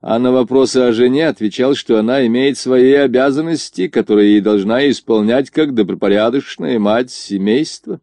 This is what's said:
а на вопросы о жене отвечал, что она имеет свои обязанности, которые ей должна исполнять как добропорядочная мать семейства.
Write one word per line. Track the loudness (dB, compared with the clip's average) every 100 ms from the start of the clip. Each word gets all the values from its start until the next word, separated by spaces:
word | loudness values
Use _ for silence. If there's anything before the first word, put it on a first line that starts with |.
а | -2 -2
на | 2
вопросы | 0 2 0 2 2
о | 2
жене | 2 2 2 -2
отвечал, | -2 -6 -2 -2 -2
что | 0 0
она | 2 0 0
имеет | 0 0 -2
свои | 0 2 4
обязанности, | 4 2 2 0 -2 -4 -6 -8 -6 -4
которые | -4 0 2 4
ей | 4
должна | 2 0 0 0 0
исполнять | -2 -2 0 2 0 -2
как | -2 -2
добропорядочная | -2 -2 -2 0 2 0 -2 -6 -10 -4 -2
мать | 0 0 -2
семейства. | -10 -8 -4 0 -2 -2 -10 -14 -14